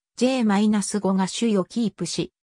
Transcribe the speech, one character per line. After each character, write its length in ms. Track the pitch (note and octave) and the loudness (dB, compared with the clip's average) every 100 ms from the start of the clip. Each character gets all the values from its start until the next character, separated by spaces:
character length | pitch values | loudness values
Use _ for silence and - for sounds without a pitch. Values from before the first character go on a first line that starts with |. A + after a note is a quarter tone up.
| _ - | _ -2
ジ 100 | B3+ | 0
ェ 120 | C4 | 2
イ 40 | |
マ 160 | A3 G3 | 2 4
イ 100 | G#3+ | 2
ナ 140 | G#3+ | 2
ス 160 | G3 G#3 | -2 -2
五 160 | G3 F#3+ | 0 0
が 100 | F#3 | -2
首 260 | - A#3 | -2 0
位 40 | G3+ | 0
を 80 | F3+ | -2
キ 220 | - A3 | -2 -4
ー 60 | |
プ 120 | - E3+ | -4 -8
し、 260 | - - _ | -6 -8 _